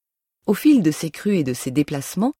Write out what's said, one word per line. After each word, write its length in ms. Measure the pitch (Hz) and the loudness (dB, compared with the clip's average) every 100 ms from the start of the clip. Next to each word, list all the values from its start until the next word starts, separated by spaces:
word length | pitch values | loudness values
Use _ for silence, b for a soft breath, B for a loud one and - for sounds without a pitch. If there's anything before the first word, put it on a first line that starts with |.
| _ _ _ _ - | _ _ _ _ -4
Au 80 | |
fil 280 | 208 302 285 | 2 4 4
de 100 | 156 | 4
ses 200 | 151 160 | 0 -6
crues 260 | - 208 196 | -6 -2 0
et 60 | |
de 100 | 131 | 0
ses 180 | 123 135 | -4 -4
déplacements, 600 | 127 147 143 131 - 233 - | -2 -2 -4 -6 -2 -2 -4